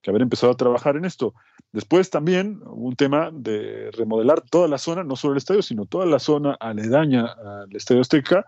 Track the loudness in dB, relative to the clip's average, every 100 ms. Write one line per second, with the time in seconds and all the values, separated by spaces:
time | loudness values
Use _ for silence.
0 | 0 0 0 2 2 2 0 2 0 -2
1 | -6 -4 -6 _ _ _ _ -10 0 2
2 | 2 -2 0 0 -2 -8 -16 -10 -8 0
3 | 2 2 -2 -6 -6 -6 -6 -10 -12 -6
4 | -2 2 4 2 2 2 2 0 -4 -6
5 | -6 -4 -2 -2 0 0 0 -6 -6 -2
6 | 0 2 2 0 0 -4 -8 -6 0 2
7 | 4 2 0 -8 -16 -16 -14 -14 2 2
8 | 4 2 4 0